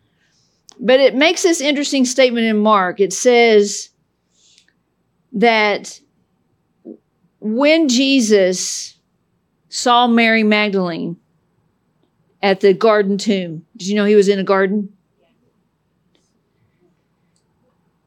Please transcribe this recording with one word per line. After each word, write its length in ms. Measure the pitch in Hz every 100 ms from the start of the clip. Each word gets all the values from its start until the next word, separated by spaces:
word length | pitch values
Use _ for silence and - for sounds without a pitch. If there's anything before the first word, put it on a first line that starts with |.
| _ _ _ _ _ _ _ -
But 200 | 202 262
it 140 | 262
makes 280 | 247 320 339
this 180 | 370 330
interesting 440 | 277 285 277 277
statement 420 | 247 - 254 233 226
in 120 | 214
Mark. 420 | 214 208 180 180
It 120 | 190
says 800 | - 247 240 233 214 202 - - _ _ _ _ _ _ _ _ _ _ _ _ _ _
that 680 | 208 233 220 208 190 - - _ _ _ _ _ _ _ _ - - _ _ _ _
when 480 | 214 226 285 330 302
Jesus 1080 | 240 269 277 214 208 185 185 - - - _ _ _ _ _ _ _ _
saw 380 | - 254 240 247
Mary 360 | 233 226 226
Magdalene 760 | 214 214 214 196 180 170 170 170 _ _ _ _ _ _ _ _ _ _ _ _
at 180 | 196 190
the 140 | 202
garden 420 | 185 226 208 196 196
tomb, 480 | 214 196 175 160 - -
did 120 | 175
you 60 |
know 100 | 208
he 120 | 202 208
was 120 | 190
in 100 | 196
a 60 |
garden? 480 | 190 196 190 208 196 _ _ _ _ _ _ _ _ _ _ _ _ _ _ _ _ _ _ _ _ _ _ _ _ _ _ _ _ _ _ _